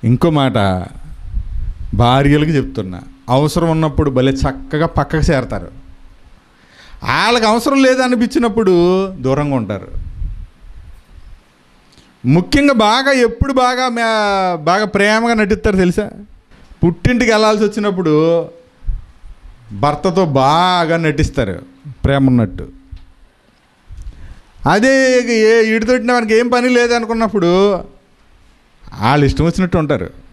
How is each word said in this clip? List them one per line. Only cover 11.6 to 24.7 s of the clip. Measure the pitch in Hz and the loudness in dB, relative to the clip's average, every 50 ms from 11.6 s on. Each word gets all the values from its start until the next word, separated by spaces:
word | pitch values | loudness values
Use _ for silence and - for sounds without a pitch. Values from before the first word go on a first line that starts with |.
| _ _ _ _ _ _ _ - - _ _ _ _ | _ _ _ _ _ _ _ -20 -20 _ _ _ _
ముఖ్యంగా | 123 135 170 185 - - 285 285 285 277 | 2 2 2 2 2 0 2 4 4 4
బాగా | 233 220 208 220 254 269 277 277 | 4 4 2 2 2 2 2 2
ఎప్పుడు | 262 240 226 233 - - 277 277 | 2 2 0 2 -2 -2 0 2
బాగా | 262 254 247 254 247 254 254 | 2 2 2 0 0 -2 -4
మే-, | 233 233 233 226 226 220 208 208 202 196 190 185 180 165 147 | -2 -2 -2 -2 0 0 0 0 0 0 0 -2 -2 -2 0
బాగా | 160 175 202 214 | 0 0 0 0
ప్రేమగా | 202 - 202 196 208 214 220 226 233 233 | -2 0 2 2 2 2 2 2 0 2
నటిస్తారు | 220 214 196 220 208 - 220 196 | 2 2 0 0 0 0 0 2
తెలుసా? | 190 190 180 170 - 208 - - - 208 214 - - _ _ - - - - - _ - | 2 2 2 2 0 -4 -6 -8 -16 -20 -20 -20 -20 _ _ -20 -20 -20 -20 -6 _ 0
పుట్టింటికి | 175 170 - - 247 254 233 - 220 | 0 0 2 0 0 2 2 2 2
వెళ్ళాల్సి | 226 214 220 214 214 208 220 | 2 4 4 2 2 2 0
వచ్చినప్పుడు | 202 208 226 208 208 196 180 185 160 151 151 160 165 170 170 165 - - - - _ _ _ - - - - - - - - _ - - - _ - - - - - 104 | 0 0 0 -2 -2 -2 0 0 2 2 4 4 2 2 0 -2 -4 -10 -20 -20 _ _ _ -6 -6 -6 -6 -8 -14 -20 -20 _ -20 -20 -20 _ -20 -20 -20 -20 -16 -8
భర్తతో | 101 104 143 147 147 - 190 175 185 190 | -2 -2 -2 -2 0 -2 -2 0 2 0
బాగా | 165 139 135 131 135 147 165 180 185 180 180 170 156 165 | 2 2 2 4 4 4 4 2 2 2 0 0 0 0
నటిస్తారు | 165 165 160 151 143 151 - - - 123 95 92 85 - - - - _ 151 127 - - | 0 0 0 0 0 -2 -2 0 -2 -4 -4 -4 -10 -12 -18 -20 -20 _ -20 -20 -4 -2
ప్రేమ | 131 139 139 135 | 0 2 2 2
ఉన్నట్టు. | 135 127 120 113 95 87 85 82 - - - - - - - - _ - _ - _ _ _ _ _ _ _ _ _ _ _ _ _ - - - - - - - - - - - _ _ - - | 4 4 2 2 0 -4 -10 -14 -16 -18 -20 -20 -20 -20 -20 -20 _ -20 _ -20 _ _ _ _ _ _ _ _ _ _ _ _ _ -18 -14 -14 -16 -14 -16 -18 -18 -18 -20 -20 _ _ -8 -2
అదే | - | 0